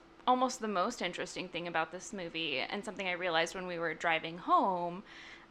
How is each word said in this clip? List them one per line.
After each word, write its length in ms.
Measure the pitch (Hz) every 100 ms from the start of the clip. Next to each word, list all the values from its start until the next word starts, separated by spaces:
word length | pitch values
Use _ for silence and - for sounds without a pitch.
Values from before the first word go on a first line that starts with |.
| - - -
almost 360 | 254 254 254
the 60 | 220
most 340 | 196 190 240
interesting 480 | 180 175 135 - 180
thing 180 | 170 175
about 240 | 165 165
this 220 | 180 -
movie, 460 | 202 170 165 160 131
and 240 | - 208 208
something 220 | 185 190
I 40 |
realized 420 | 175 185 165 170 190
when 120 | 180
we 100 | 170
were 160 | 165
driving 440 | 156 175 160 156 170
home, 680 | - 349 233 180 175 175 - - - - -